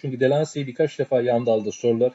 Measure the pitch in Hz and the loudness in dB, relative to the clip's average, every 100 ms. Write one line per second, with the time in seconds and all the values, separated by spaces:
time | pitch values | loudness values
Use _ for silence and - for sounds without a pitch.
0 | 143 123 131 143 156 147 135 123 156 - | -8 0 2 2 -2 -6 -6 -2 -2 -2
1 | 139 127 120 120 120 110 104 - 120 113 | -2 0 2 0 2 0 -2 -2 0 2
2 | 123 | 0